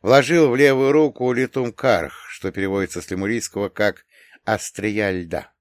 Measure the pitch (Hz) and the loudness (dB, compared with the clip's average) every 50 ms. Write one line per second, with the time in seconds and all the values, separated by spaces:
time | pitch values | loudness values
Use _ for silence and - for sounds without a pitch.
0 | - 98 123 139 135 123 170 170 160 139 120 131 143 143 135 131 135 135 143 156 | 2 6 4 4 4 4 4 4 4 4 4 4 4 4 4 4 2 2 4 4
1 | 156 143 - - 123 127 127 120 131 127 _ 131 127 120 110 - - 131 110 87 | 2 2 0 -2 -2 -2 0 0 -2 -4 _ -6 -6 -6 -6 -2 0 2 2 2
2 | 78 69 - - - - - - - 98 90 98 95 98 95 98 95 90 - 92 | 0 -4 -10 -16 -20 -18 -18 -10 -8 -8 -6 -4 -4 -2 -2 -2 -4 -4 -6 -12
3 | 87 - 95 92 95 101 113 117 - - - 101 101 98 _ - 104 104 92 - | -10 -8 -8 -6 -4 -4 -4 -4 -6 -8 -6 -6 -6 -6 _ 0 -2 -2 -2 -4
4 | _ _ _ _ - _ - _ _ - 110 101 - - _ - 98 107 104 107 | _ _ _ _ -20 _ -20 _ _ -4 -4 -4 -4 -10 _ -6 -6 -4 -2 -2
5 | 107 98 95 92 87 82 82 76 - - _ _ | -2 -2 -2 -4 -6 -8 -8 -10 -10 -12 _ _